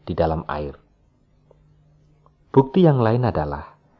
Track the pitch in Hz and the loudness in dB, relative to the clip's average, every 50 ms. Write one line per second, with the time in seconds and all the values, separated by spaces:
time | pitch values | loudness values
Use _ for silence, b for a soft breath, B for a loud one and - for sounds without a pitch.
0 | - - 85 78 82 80 80 82 - - 76 76 73 71 - - _ _ _ _ | -12 -8 -4 -4 -2 -2 -4 -6 -8 -8 -10 -10 -10 -12 -14 -18 _ _ _ _
1 | _ _ _ _ _ _ _ _ _ _ _ _ _ _ _ _ _ _ _ _ | _ _ _ _ _ _ _ _ _ _ _ _ _ _ _ _ _ _ _ _
2 | _ _ _ _ _ _ _ _ _ _ - 135 135 135 - 190 175 160 139 127 | _ _ _ _ _ _ _ _ _ _ 2 2 2 2 4 4 4 4 4 4
3 | 113 110 117 123 127 107 87 78 76 73 71 73 - - - _ _ _ _ | 2 2 0 0 0 -2 -2 -4 -6 -6 -8 -12 -14 -16 -20 _ _ _ _